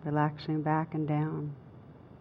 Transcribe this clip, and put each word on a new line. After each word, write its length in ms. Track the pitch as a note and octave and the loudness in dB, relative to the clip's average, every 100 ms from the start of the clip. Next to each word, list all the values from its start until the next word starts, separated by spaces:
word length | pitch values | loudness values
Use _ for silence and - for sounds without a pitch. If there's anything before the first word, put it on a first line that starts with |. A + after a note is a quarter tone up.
relaxing 600 | D#3 D3+ D3+ D3+ - D#3 | 2 4 4 2 -2 0
back 320 | D3+ D#3 D#3+ D#3 | 4 2 2 -2
and 120 | D3+ | 2
down. 460 | D3 D#3 D#3 D3 C#3+ - - - - - - | 2 2 -2 -4 -8 -14 -18 -18 -20 -20 -20